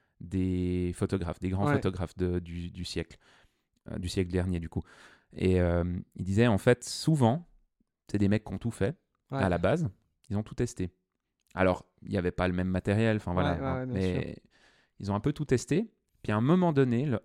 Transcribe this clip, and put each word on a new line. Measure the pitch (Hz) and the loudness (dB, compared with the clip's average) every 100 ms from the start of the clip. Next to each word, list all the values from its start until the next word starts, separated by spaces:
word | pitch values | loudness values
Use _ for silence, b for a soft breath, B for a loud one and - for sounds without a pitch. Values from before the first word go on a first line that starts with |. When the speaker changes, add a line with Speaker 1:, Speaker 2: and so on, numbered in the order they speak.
| b b | b b
Speaker 1:
des | 85 92 92 90 90 90 90 | -6 -2 0 0 0 0 -2
photographes, | 85 98 98 85 - | -2 -2 -2 -4 -6
des | 92 | -4
grands | 92 143 | 0 2
Speaker 2:
Ouais. | |
Speaker 1:
photographes | 143 104 90 85 - | 2 0 -2 -4 -2
de, | 90 90 | -2 -2
du, | 85 85 87 | -4 -8 -8
du | 90 | -10
siècle, | 87 85 82 - b b b b b _ - | -8 -8 -8 -12 b b b b b _ -12
euh, | 80 | -8
du | 87 | -6
siècle | 98 90 | -4 -2
dernier, | 90 90 87 | -2 -2 -4
du | 82 | -6
coup. | - - b b b b - | -8 -10 b b b b -2
Et, | 92 90 | 2 2
euh, | 87 87 87 87 - - | 2 2 -2 -4 -8 -8
il | |
disait, | 90 98 120 | -2 2 4
en | 98 | 4
fait, | - 123 | 4 4
souvent, | - - - 156 117 147 - _ _ _ _ _ - | 2 -4 0 4 4 2 -4 _ _ _ _ _ -6
c'est | 101 | 0
des | 101 | 2
mecs | 107 | 2
qui | - | -2
ont | 98 | -8
tout | 117 | -6
fait | - 98 170 _ _ - | -2 -4 -4 _ _ -10
Speaker 2:
Ouais. | 135 | -2
Speaker 1:
à | 95 | 0
la | 87 | 2
base, | 92 160 139 - _ _ - | 2 0 -2 -6 _ _ -6
ils | 104 | -4
ont | |
tout | 107 | -4
testé. | - 123 - 92 - _ _ _ _ _ | -4 -4 -4 -8 -10 _ _ _ _ _
Alors, | - 92 90 - _ | 0 2 2 -4 _
il | - | -6
n'y | 101 | -2
avait | 87 | -2
pas | - 92 | 0 0
le | |
même | 90 92 | 0 0
matériel, | 92 104 101 113 107 | 0 0 2 2 0
enfin, | 90 | -2
voilà, | 90 90 | 0 0
Speaker 2:
Ouais, | 82 | 0
ouais, | - | -2
Speaker 1:
hein, | - | -4
Speaker 2:
ouais, | 127 | -4
bien | |
Speaker 1:
mais | 101 92 90 | -2 0 -2
Speaker 2:
sûr. | 73 - - b b b b b | -4 -8 -18 b b b b b
Speaker 1:
ils | 98 | -4
ont | |
un | 101 | -2
peu | 143 | -2
tout | 151 | -2
testé. | 147 123 - 151 226 _ _ _ - | 0 0 2 0 -2 _ _ _ -2
Puis | |
à | 107 | 2
un | |
moment | 123 180 175 | 4 4 4
donné, | 139 127 117 147 | 4 4 2 0
le, | 110 | -2